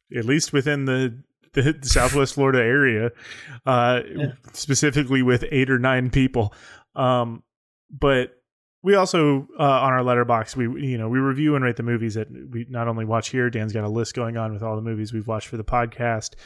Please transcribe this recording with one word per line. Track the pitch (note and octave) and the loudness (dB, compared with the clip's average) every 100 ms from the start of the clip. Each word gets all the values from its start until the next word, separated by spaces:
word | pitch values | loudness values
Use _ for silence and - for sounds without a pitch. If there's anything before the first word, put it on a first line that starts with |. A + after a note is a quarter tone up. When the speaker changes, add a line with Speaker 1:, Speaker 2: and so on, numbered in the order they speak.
| _ B2 | _ -6
Speaker 1:
at | |
least | A2+ D3 - | 0 0 2
within | C#3+ C3+ C#3+ | 0 0 -2
the, | C3+ B2+ C3 B2 - _ _ | -2 0 -2 -4 -16 _ _
the | - C3 D3+ | 0 0 0
Southwest | C3+ - B2 C#3 C3+ | 0 2 2 2 0
Florida | - C3+ C3 | 2 2 4
area, | A2+ C#3 C#3 G#2+ A#2 - - - - B2 - | 4 4 4 2 -2 -4 -14 -18 -18 -8 0
uh, | B2 A#2+ B2 - | 2 2 2 -2
Speaker 2:
Yeah. | - C#3 B2 - | -4 -4 -6 -16
Speaker 1:
specifically | - - C3+ D3+ C#3+ C3 C3+ | -10 -2 0 2 2 2 2
with | B2+ A#2+ - | 4 2 2
eight | C#3 C3 | 0 2
or | C3 | 2
nine | B2+ B2+ B2+ | 2 0 2
people. | C#3 C3 B2+ G#2 - - - _ | 2 2 2 -2 -4 -18 -20 _
Um, | - B2+ B2 A#2 A#2 - _ _ _ _ | -2 0 2 0 -6 -16 _ _ _ _
but | C#3+ C#3+ C3 B2+ _ _ _ _ _ | -2 2 2 0 _ _ _ _ _
we | F3+ G3+ | 2 4
also, | F#3 F3+ D3 C#3 D#3+ - | 4 4 4 2 -2 -2
uh, | |
on | C#3+ C3 C3+ | 2 2 2
our | B2+ | 2
letterbox, | B2 B2 A#2+ A#2 A2 C3 | 2 2 2 0 -2 -4
we, | A#2 C#3 C#3 | -4 -4 -6
you | B2 | -4
know, | A2 | -2
we | B2+ | 0
review | C3+ C3+ D3+ C#3+ | 0 0 0 2
and | |
rate | B2+ A#2 | 0 -2
the | |
movies | A#2 A#2+ A2+ G#2+ | -2 -2 -2 -6
that | G#2+ B2 C3+ | -8 -12 -12
we | A#2 A#2+ | -12 -8
not | A#2+ A#2 | -6 -4
only | A2+ A2 | -4 -2
watch | A2+ - | -2 -2
here. | C3 B2 | -2 0
Dan's | A#2 G#2+ | 0 -4
got | G#2+ | -4
a | G#2 | -2
list | A2 A2+ | -2 -4
going | - A#2 A#2 | -4 -6 -4
on | A2 | -6
with | G#2 | -6
all | A2+ A2 | -6 -6
the | |
movies | A2+ G#2+ G#2+ | -4 -6 -6
we've | A2+ G#2+ | -6 -6
watched | A2 - | -6 -6
for | A#2 | -10
the | |
podcast, | G#2+ B2 A#2+ - A#2+ A2+ - - | -4 -2 -2 -2 -4 -4 -6 -14